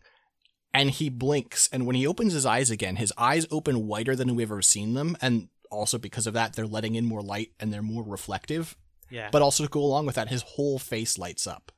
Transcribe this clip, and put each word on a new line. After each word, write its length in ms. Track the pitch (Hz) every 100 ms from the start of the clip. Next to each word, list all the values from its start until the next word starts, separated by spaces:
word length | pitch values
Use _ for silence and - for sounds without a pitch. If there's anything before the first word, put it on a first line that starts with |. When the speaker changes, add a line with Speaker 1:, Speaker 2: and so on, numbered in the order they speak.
| _ _ _ _ _ _ _
Speaker 1:
And 180 | 135 139
he 180 | 135 151
blinks, 600 | 123 131 147 117 - -
and 160 | 131 123
when 80 | 127
he 100 | 139
opens 280 | 190 220
his 120 | 160 131
eyes 240 | 120 127
again, 280 | 107 95 92
his 140 | 107 -
eyes 300 | 120 160 160
open 380 | 156 151 123 107
wider 280 | 107 117 131
than 200 | 127 120
we've 160 | 110
ever 100 | 104
seen 320 | 92 104 107
them, 240 | 127 156 175
and 260 | 131 117 90 _ -
also 260 | 104 104 120
because 300 | 107 - 117
of 60 | 113
that, 180 | 113
they're 140 | - 110
letting 260 | 110 110 113
in 100 | 117
more 160 | 110
light 300 | 101 101 110 -
and 140 | 110
they're 80 | 104
more 220 | 107 117
reflective. 720 | 107 98 - 196 - 156 165 - - _ -
Speaker 2:
Yeah. 200 | 123 107
Speaker 1:
But 100 | 147
also 220 | 143 135
to 60 | 147
go 100 | 147
along 260 | 143 139 147
with 100 | -
that, 120 | 110
his 140 | 127
whole 340 | - - 143 135
face 400 | - 113 117 -
lights 300 | 87 - -
up. 240 | - -